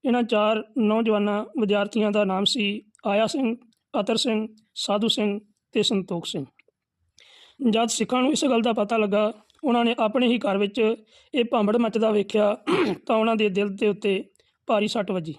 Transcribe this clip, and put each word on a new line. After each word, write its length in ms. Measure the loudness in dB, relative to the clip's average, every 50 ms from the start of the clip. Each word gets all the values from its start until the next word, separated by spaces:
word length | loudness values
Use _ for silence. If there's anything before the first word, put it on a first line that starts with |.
| 0
ਇਹਨਾਂ 180 | 0 0 0
ਚਾਰ 400 | 0 0 0 2 2 2 0 -2 -4 _ _ 0
ਨੌਜਵਾਨਾਂ 640 | 2 2 2 2 2 2 2 2 0 0 -2 -4 -6 -6 -4 -2
ਵਿਦਿਆਰਥੀਆਂ 500 | 0 2 2 0 0 0 0 0 0 2
ਦਾ 140 | 2 2 2
ਨਾਮ 200 | 2 0 0 0
ਸੀ 380 | -2 -2 -2 -2 -2 -4 -6 -10 _ _ _ -4
ਆਇਆ 200 | 0 0 2 0
ਸਿੰਘ, 300 | 0 0 -2 -2 -2 -2 -4 -12 _ _ _ _ _ -6 -4
ਅਤਰ 160 | -2 -2 -2
ਸਿੰਘ, 320 | -2 0 0 -2 -2 -4 -6 -12 -20 _ _ _
ਸਾਧੂ 340 | -10 -4 -2 -2 0 0 0
ਸਿੰਘ 320 | 0 0 0 -2 -2 -4 -8 _ _ _ _ _
ਤੇ 100 | -2 -2
ਸੰਤੋਖ 440 | 0 2 0 -2 -2 -4 -8 -8 -6
ਸਿੰਘ। 180 | -8 -8 -8 -8 -10 _ _ _ _ _ _ _ _ _ _ _ _ _ _ _ _ -20 -20 -20 _ _ -2 0 2
ਜਦ 180 | 2 2 0 0
ਸਿੱਖਾਂ 340 | 0 -2 -2 0 0 2
ਨੂੰ 100 | 2 2
ਇਸ 120 | 0 0 0
ਗੱਲ 180 | 2 2 2
ਦਾ 100 | 2 0
ਪਤਾ 240 | 0 0 0 0 0
ਲੱਗਾ, 360 | 0 0 2 2 0 0 0 -2 -8 _ _ _ _ -2
ਉਹਨਾਂ 200 | 0 2 2 2
ਨੇ 100 | 2 0 0
ਆਪਣੇ 280 | -2 0 2 2 2
ਹੀ 120 | 2 2 0
ਘਰ 200 | 0 -2 0 0
ਵਿੱਚ 380 | -2 -2 0 0 0 0 0 -4 _ _ _ -20 _ _ -2
ਇਹ 100 | -2 0
ਭਾਂਬੜ 320 | 0 2 0 2 2 2
ਮੱਚਦਾ 340 | 2 0 0 0 0 0 2
ਵੇਖਿਆ 460 | 2 0 0 0 0 2 2 2 0 -2 _ -2 0 0
<clears throat> 280 | 0 0 -2 -6 _
ਤਾਂ 100 | 0 2
ਉਹਨਾਂ 200 | 2 2 2 2
ਦੇ 120 | 0 0 0
ਦਿਲ 200 | 0 0 -2 -2
ਦੇ 200 | -2 0 0 0
ਉੱਤੇ 360 | 0 0 -2 -2 -2 -2 -4 _ _ _ _ _ _ _ _
ਭਾਰੀ 220 | 0 0 0 0 0
ਸੱਟ 220 | -2 -4 -4 -4
ਵੱਜੀ 240 | -4 -6 -6 -8 -12